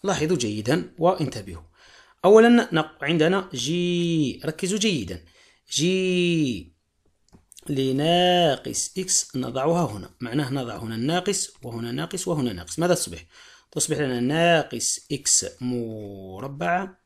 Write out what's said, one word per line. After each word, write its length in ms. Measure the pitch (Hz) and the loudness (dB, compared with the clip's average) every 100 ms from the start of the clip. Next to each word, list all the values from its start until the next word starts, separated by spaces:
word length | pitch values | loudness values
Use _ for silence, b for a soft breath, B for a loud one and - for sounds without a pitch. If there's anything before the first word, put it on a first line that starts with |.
لاحظوا 340 | 196 160 156 175 | -2 0 0 0
جيدًا 560 | 107 107 107 160 170 - | 0 -4 0 -2 -2 0
وانتبهوا. 640 | 165 185 139 113 95 82 - b b b b b 180 | 0 2 -2 -6 -12 -16 -18 b b b b b 8
أولًا 440 | 220 233 240 - | 10 10 6 4
نق-، 320 | 165 151 - | 0 -2 -6
عندنا 460 | 143 165 156 196 190 | -2 2 4 2 -2
جي، 880 | 131 127 175 175 175 170 165 139 - 156 | -6 -2 -2 0 0 0 0 0 -2 -8
ركزوا 320 | 160 185 208 | -4 -4 0
جيدًا، 460 | 214 160 92 87 b b b b b | 0 0 -4 -10 b b b b b
جي 1000 | 131 165 190 185 180 175 165 143 104 80 _ _ _ _ _ _ - _ - - | -2 0 0 0 2 2 2 0 -2 -10 _ _ _ _ _ _ -20 _ -20 -6
لناقص 1300 | 139 135 131 156 175 180 180 165 127 - - - 185 | -2 0 2 2 4 4 4 4 2 -4 -6 -6 -6
إكس 380 | 185 - - 131 | -2 -2 -2 -6
نضعها 560 | 127 131 143 170 151 | -6 -2 0 2 0
هنا، 180 | 104 87 _ | -4 -12 _
معناه 340 | 120 127 135 | -4 -4 -2
نضع 240 | 139 120 107 | -4 -6 -8
هنا 180 | 110 113 | -8 -4
الناقص 560 | 127 175 180 202 - - | -2 -2 -2 -4 -6 -10
وهنا 280 | 123 113 117 | -12 -8 -6
ناقص 360 | 127 165 180 - | -6 -6 -6 -4
وهنا 260 | 156 123 | -2 -2
ناقص. 260 | 92 - - | -4 -10 -2
ماذا 140 | 175 | 2
تصبح؟ 320 | 170 - 85 - B B B B | 2 0 -10 -18 B B B B
تصبح 260 | - 147 147 | -6 -4 -2
لنا 220 | 139 123 | -2 0
ناقص 800 | 123 156 170 165 135 120 - - _ | 0 2 4 4 2 -4 -4 -4 _
إكس 340 | 139 - - - - | -6 0 0 0 -6
مربع 1300 | 123 123 113 110 104 98 95 95 131 139 175 175 190 - | -4 -4 -6 -8 -12 -12 -14 -12 -12 -6 -2 -2 -4 -12